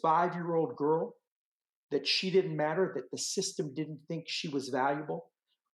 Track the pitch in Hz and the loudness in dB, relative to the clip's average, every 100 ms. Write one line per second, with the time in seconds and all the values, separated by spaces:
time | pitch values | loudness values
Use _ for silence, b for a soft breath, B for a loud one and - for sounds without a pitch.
0 | 160 160 175 175 165 165 151 - 147 165 | 4 4 4 0 0 0 0 0 2 2
1 | 196 - _ _ _ _ _ _ - 143 | 0 -8 _ _ _ _ _ _ -4 -2
2 | - - 185 190 165 156 151 165 185 139 | 0 0 4 4 4 0 0 2 0 -2
3 | - 131 - - 190 - 156 135 151 151 | -8 -6 -4 -2 -2 -4 -6 -4 -6 -6
4 | - 165 - - 175 139 127 131 139 147 | -6 -8 -4 -6 -2 -4 -2 0 2 0
5 | 151 165 - _ _ _ _ | -4 -8 -8 _ _ _ _